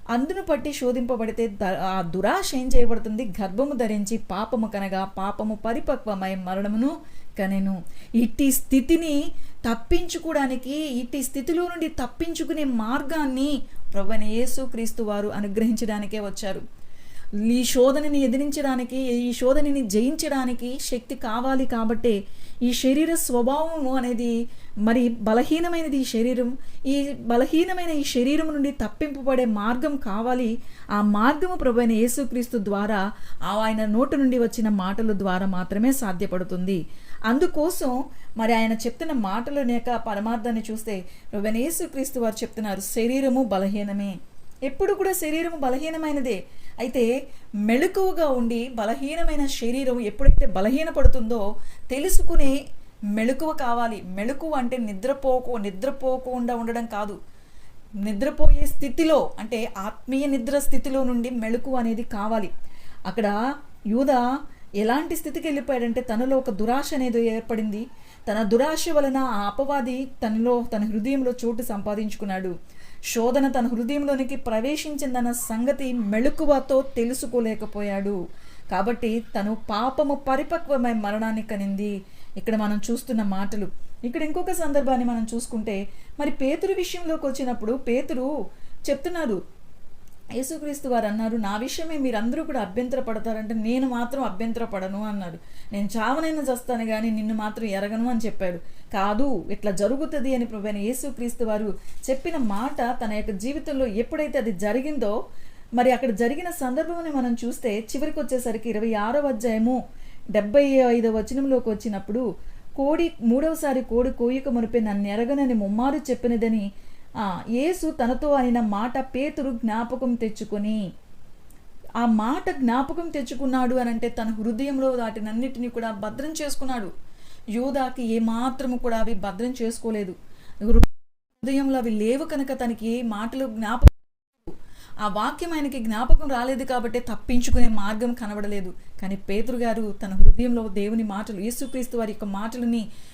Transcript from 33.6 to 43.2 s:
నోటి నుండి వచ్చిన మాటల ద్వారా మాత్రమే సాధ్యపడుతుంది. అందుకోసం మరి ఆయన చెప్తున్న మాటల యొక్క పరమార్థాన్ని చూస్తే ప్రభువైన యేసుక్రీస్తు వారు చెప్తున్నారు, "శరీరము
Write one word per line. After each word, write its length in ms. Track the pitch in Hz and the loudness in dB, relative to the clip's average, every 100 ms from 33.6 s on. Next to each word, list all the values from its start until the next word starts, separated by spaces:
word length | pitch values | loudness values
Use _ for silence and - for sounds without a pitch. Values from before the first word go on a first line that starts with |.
| 220 220 214 | 0 0 0
నోటి 320 | 214 269 294 | 0 2 2
నుండి 220 | 262 247 | 2 2
వచ్చిన 300 | 233 - 220 | 0 0 0
మాటల 420 | 202 185 202 220 196 | 0 0 0 0 0
ద్వారా 280 | 196 185 196 | 0 0 0
మాత్రమే 460 | 180 180 202 247 | -2 -2 0 2
సాధ్యపడుతుంది. 960 | 262 214 180 196 196 180 180 185 185 147 - - - 220 | 2 -2 -2 -2 -4 -4 -4 -2 -2 -4 -8 -6 -4 0
అందుకోసం 800 | 262 349 302 330 - 285 254 - - - 220 | 2 2 2 0 0 -2 -2 -4 -8 -6 -2
మరి 160 | 226 | 2
ఆయన 200 | 226 220 | 2 2
చెప్తున్న 380 | 226 240 - 311 | 0 -4 -4 -4
మాటల 600 | 269 190 214 240 285 240 | -2 -2 -2 -2 -2 0
యొక్క 240 | 240 247 226 | 0 0 -2
పరమార్థాన్ని 680 | 226 202 220 233 233 226 214 | -2 -4 -2 -2 -2 -4 -4
చూస్తే 340 | 220 226 190 175 - - | -8 -6 -8 -8 -12 -8
ప్రభువైన 260 | 208 214 226 | -4 -2 0
యేసుక్రీస్తు 640 | 294 330 330 269 262 254 | -2 -4 -6 -6 -6 -2
వారు 160 | 226 208 | -2 -4
చెప్తున్నారు, 440 | 226 - 214 190 | -6 -6 -6 -6
"శరీరము 640 | 196 240 233 262 | -4 -2 0 0